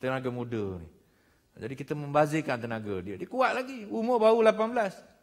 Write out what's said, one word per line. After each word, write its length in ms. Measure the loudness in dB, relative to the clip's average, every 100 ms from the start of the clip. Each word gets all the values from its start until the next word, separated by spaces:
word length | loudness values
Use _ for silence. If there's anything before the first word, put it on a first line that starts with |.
tenaga 320 | -4 -2 -2
muda 480 | -4 -4 -4 -4 -6
ni. 80 | -12 -18 _ _ _ _ _
Jadi 200 | -12 -10 -10
kita 160 | -6
membazirkan 640 | -6 2 4 4 2 -2 -4
tenaga 400 | -4 -6 -4 -6 -6
dia. 80 |
Dia 160 | -8 -6
kuat 240 | 0 0
lagi, 320 | 0 -6 -10 -8
umur 320 | -4 0 4
baru 240 | 6 8
lapan 320 | 6 4 0
belas. 240 | 0 -2 -6 -18 _